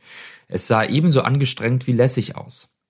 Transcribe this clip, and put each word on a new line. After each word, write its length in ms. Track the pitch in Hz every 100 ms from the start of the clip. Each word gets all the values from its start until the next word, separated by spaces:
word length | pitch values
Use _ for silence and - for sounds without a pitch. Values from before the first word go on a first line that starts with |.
| _ - - - _
Es 200 | 92 -
sah 180 | 113
ebenso 360 | 110 131 170 139
angestrengt 680 | - 135 135 - 113 127 127
wie 60 |
lässig 440 | 120 127 - 104 -
aus. 440 | - - - _ _